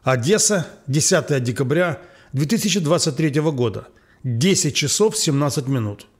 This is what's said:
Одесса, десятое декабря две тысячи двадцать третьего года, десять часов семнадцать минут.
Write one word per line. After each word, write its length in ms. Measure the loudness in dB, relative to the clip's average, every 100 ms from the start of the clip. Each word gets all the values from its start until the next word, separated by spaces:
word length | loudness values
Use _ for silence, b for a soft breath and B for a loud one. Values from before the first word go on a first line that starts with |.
| 0
Одесса, 580 | 0 2 2 2 0 -4 -12 -2
десятое 540 | 0 2 0 2 -2
декабря 600 | 0 -2 0 0 0 -4 B B B
две 140 | -4
тысячи 340 | 0 0 2 0
двадцать 380 | 2 2 0 0
третьего 340 | 0 2 0
года, 380 | 0 -2 -2 -14 b b b
десять 500 | -4 0 2 2 0
часов 440 | -2 -2 0 0 0
семнадцать 500 | -2 0 0 -2 -2
минут. 400 | -2 -2 -8 -18